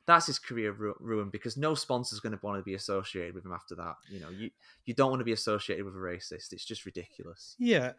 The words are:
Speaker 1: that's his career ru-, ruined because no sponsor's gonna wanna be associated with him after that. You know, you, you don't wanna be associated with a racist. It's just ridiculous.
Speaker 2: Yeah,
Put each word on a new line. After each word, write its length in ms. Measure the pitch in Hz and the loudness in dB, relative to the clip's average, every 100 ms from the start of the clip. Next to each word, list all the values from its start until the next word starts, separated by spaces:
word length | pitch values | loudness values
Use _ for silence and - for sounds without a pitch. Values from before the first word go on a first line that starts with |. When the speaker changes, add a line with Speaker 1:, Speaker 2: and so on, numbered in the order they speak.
| - | 8
Speaker 1:
that's 200 | 165 151 | 8 8
his 120 | 135 | -2
career 340 | - 117 107 | -4 -2 -2
ru-, 240 | 104 104 - | 0 -4 -4
ruined 320 | 113 107 101 | -2 -2 -2
because 240 | 101 120 135 | -4 -4 0
no 180 | 156 | 2
sponsor's 460 | 147 - 123 123 104 | 2 0 0 0 -4
gonna 180 | 113 104 | -4 -4
wanna 220 | 104 98 | -2 -4
be 120 | 98 | -2
associated 600 | 95 - 98 95 95 87 | -4 0 0 0 -4 -6
with 100 | 92 | -8
him 80 | 92 | -8
after 220 | 85 - | -10 -10
that. 220 | 85 85 - - | -8 -8 -10 -12
You 120 | 95 | -12
know, 100 | 80 | -10
you, 200 | 95 113 - - - | -8 -10 -12 -20 -12
you 100 | - | -2
don't 160 | 117 135 | 4 4
wanna 140 | 131 | 4
be 80 | 117 | 2
associated 520 | 110 113 104 - 90 | 2 2 0 0 -2
with 100 | 98 | -4
a 40 | 95 | -6
racist. 540 | 90 90 - - - | -6 -6 -8 -12 -10
It's 120 | 90 | -12
just 220 | - 110 95 | -10 -10 -8
ridiculous. 680 | 87 82 - 82 - - - | -10 -12 -14 -16 -16 -16 0
Speaker 2:
Yeah, 340 | 240 175 123 | 6 6 6